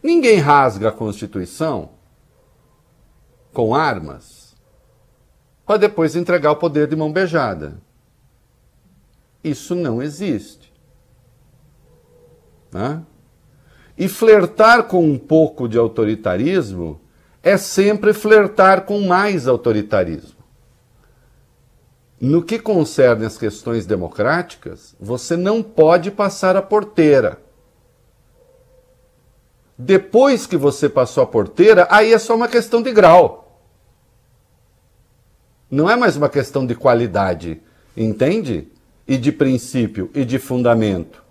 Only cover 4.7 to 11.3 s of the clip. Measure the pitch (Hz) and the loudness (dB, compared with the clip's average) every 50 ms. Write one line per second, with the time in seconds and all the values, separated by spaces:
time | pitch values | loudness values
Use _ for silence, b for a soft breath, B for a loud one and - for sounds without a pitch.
4.7 | _ _ _ _ _ _ _ _ _ _ _ _ _ _ _ _ _ _ _ - | _ _ _ _ _ _ _ _ _ _ _ _ _ _ _ _ _ _ _ -2
5.7 | 202 208 175 170 - - 160 151 135 175 175 190 180 170 143 151 151 151 170 165 | 0 2 2 0 0 -2 -4 -2 -2 -4 -2 -2 -2 0 2 0 0 0 -2 -2
6.7 | 143 151 151 143 156 156 156 151 151 180 190 175 156 160 135 110 95 78 73 73 | 0 -2 -2 -2 -2 -4 -4 -4 -4 -4 -4 -2 -2 -4 -4 -4 -6 -10 -12 -14
7.7 | 76 85 _ _ _ _ _ _ _ _ _ _ _ _ _ _ _ _ _ _ | -16 -20 _ _ _ _ _ _ _ _ _ _ _ _ _ _ _ _ _ _
8.7 | _ _ _ _ _ _ _ _ _ _ _ _ _ _ - 156 143 - - - | _ _ _ _ _ _ _ _ _ _ _ _ _ _ -8 -8 -8 -8 -8 -8
9.7 | 175 180 170 131 113 117 135 151 147 151 202 190 131 101 - - - _ _ _ | -6 -4 -4 -4 -4 -6 -6 -8 -10 -8 -6 -6 -6 -6 -8 -14 -20 _ _ _
10.7 | _ _ _ _ _ _ _ _ _ _ _ _ | _ _ _ _ _ _ _ _ _ _ _ _